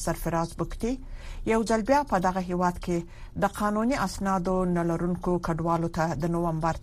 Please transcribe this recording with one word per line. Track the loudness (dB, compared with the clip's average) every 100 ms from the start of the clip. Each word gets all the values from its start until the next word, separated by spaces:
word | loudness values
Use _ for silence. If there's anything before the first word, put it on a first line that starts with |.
سرفراز | -4 -2 0 0 -2 -4
بګتي | -6 -2 -4 -4 -6 -12 -10 -6 0
یو | 2 4
ځل | 0 4
بیا | 2 4
په | 2 2
دغه | 0 -2
هیواد | 2 2 0 -2
کې | -2 -2 -12 -12 0
د | 0 2
قانوني | 0 2 0 2 0
اسنادو | -2 0 0 2 2 2 2
نه | 2
لرونکو | 0 0 0 0 0 0
کډوالو | 0 2 2 0 0
ته | 0 0
د | 0 0
نومبر | 0 0 0 -2